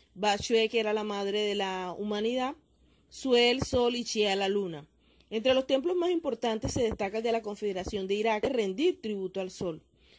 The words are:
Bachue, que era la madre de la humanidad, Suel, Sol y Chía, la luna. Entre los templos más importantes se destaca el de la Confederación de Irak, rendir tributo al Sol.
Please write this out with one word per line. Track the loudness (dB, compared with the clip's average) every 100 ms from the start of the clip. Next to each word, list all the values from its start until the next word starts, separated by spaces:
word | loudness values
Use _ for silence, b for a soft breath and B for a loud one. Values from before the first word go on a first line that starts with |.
| b
Bachue, | -2 0 0 2 2 4
que | 2
era | 0
la | 0
madre | -2 -2 -2 0
de | 0
la | 0 -2 -4 -6 -6
humanidad, | -4 -2 0 0 -2 -6 _ _ b b _
Suel, | -6 4 6 6 4
Sol | 0 2 2 0
y |
Chía, | -2 0 2 2
la | 0
luna. | 0 -2 -8 -14 _ b b b
Entre | -2 2
los | 2 2
templos | 0 2 0
más | 0
importantes | 0 -2 -2 -2 -2 -2
se | 0
destaca | 0 0 -4 -2
el |
de | 0
la | 0
Confederación | -2 -6 -4 -4 -6 -6 -2
de | 0
Irak, | 0 0
rendir | 0 0 0 2 0 0
tributo | -4 -4 -4 -4
al | -6
Sol. | -6 -6 -6 _ b b